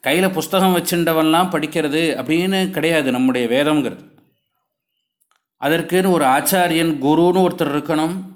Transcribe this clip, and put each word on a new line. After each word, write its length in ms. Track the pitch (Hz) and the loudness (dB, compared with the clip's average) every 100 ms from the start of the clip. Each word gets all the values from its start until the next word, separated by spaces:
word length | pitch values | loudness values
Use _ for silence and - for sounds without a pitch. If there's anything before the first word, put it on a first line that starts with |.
கையில 300 | - 160 190 | 0 0 0
புஸ்தகம் 440 | 175 156 190 190 175 | -2 -2 0 2 2
வச்சுண்டவன்லாம் 720 | 175 175 165 160 156 165 185 | 0 -2 0 2 2 2 0
படிக்கிறது 640 | 170 156 165 151 151 165 | -2 -4 -4 -2 -2 -2
அப்படின்னு 560 | 127 127 160 185 190 190 | -4 -2 -2 0 -2 -2
கிடையாது 400 | 190 151 160 135 | -2 0 0 0
நம்முடைய 360 | 123 127 123 117 | 0 0 0 0
வேதம்ங்கிறது. 580 | 123 147 151 123 92 - _ _ _ _ _ _ _ _ _ _ _ _ _ _ _ | 0 2 0 -2 -8 -20 _ _ _ _ _ _ _ _ _ _ _ _ _ _ _
அதற்குன்னு 500 | 135 165 165 180 185 | -2 -2 0 0 2
ஒரு 140 | 175 | 2
ஆச்சாரியன், 760 | 135 135 143 190 175 160 170 147 | 4 2 0 0 2 2 0 0
குருன்னு 400 | 135 151 175 180 | 0 4 4 4
ஒருத்தர் 160 | 180 - | 0 0
இருக்கணும். 680 | 151 147 147 156 160 185 185 | -2 -4 -2 -2 -2 -6 -12